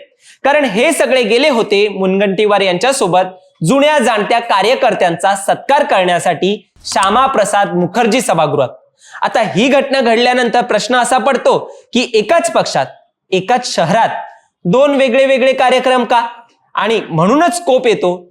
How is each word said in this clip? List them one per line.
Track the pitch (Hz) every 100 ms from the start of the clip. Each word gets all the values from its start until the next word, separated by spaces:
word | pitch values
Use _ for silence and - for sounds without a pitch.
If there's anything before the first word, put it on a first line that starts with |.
| - _ _ -
कारण | 262 294 269
हे | 190 294
सगळे | 320 285 262
गेले | 226 233 302
होते | 240 196 202 208
मुनगंटीवार | 190 190 190 202 196 214 202
यांच्यासोबत | 190 180 240 269 202 175 185 - _ - 160
जुन्या | 269 294 302
जाणत्या | 240 214 196 233
कार्यकर्त्यांचा | 240 208 196 247 247 190 185 170 190 196
सत्कार | 202 180 - 285
करण्यासाठी | 285 214 180 175 180 160 180 208 _ _ -
श्यामाप्रसाद | 226 196 220 269 - 196 202 196
मुखर्जी | 175 175 226 226 240
सभागृहात. | - 175 156 139 127 - _ _ - -
आता | 208 - -
ही | 170 262
घटना | 277 - 277
घडल्यानंतर | 240 226 247 247 240 240
प्रश्न | 240 208 - 247
असा | 233 254
पडतो | 220 247 277 196 - - _
की | 233 262
एकाच | 220 208 339 339
पक्षात, | 240 190 156 131 - _ _ -
एकाच | 185 185 247 247 -
शहरात | 165 214 208 - - - _ _ 180
दोन | 233 285 277
वेगळे | 269 233 269
वेगळे | 269 262
कार्यक्रम | 262 254 254 254 254
का? | 226 240 233 - - _ _ -
आणि | 196 220 -
म्हणूनच | 160 180 277 339 -
कोप | - 254 247
येतो, | 196 180 180 -